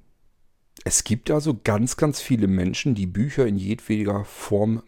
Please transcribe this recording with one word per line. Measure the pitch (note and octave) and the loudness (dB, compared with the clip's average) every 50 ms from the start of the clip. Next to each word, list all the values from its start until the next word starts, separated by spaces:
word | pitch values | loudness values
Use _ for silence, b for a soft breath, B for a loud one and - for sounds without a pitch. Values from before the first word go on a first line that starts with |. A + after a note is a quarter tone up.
| B B _ _ _ _ _ _ _ _ _ _ _ _ _ - - | B B _ _ _ _ _ _ _ _ _ _ _ _ _ -12 -4
Es | B2 - - - | -2 -2 0 0
gibt | - G#2+ - - - | 0 -2 -2 0 0
also | D#3 D3+ D3 D#3 C3 G2+ | 0 2 2 0 -2 0
ganz, | - - G#2 G#2 A#2+ B2+ - | 0 0 2 2 2 0 0
ganz | - D#3+ D3+ C#3 - | 0 0 0 0 -2
viele | - - C3 A2 G#2 F#2+ | -2 0 2 2 4 4
Menschen, | F#2+ F#2 F2+ F#2+ - - - D3 B2 | 4 2 2 0 -2 -2 0 0 0
die | G#2 F#2+ | 0 -2
Bücher | F2+ F2+ G2+ A#2+ C#3+ - C#3 C3 | -2 0 0 -2 0 0 0 0
in | A2+ G2+ | 2 0
jedweder | F#2+ F#2+ G2 A2 - - - A2 G#2+ G#2 G2+ G2+ G2+ G2+ | 0 -2 -2 -4 -4 -2 -2 -2 0 0 0 -2 -2 -4
Form | - - - - - G#2 G2+ G#2+ A2 A2+ A2+ - | -8 -12 -12 -4 -2 0 2 2 2 0 -2 -4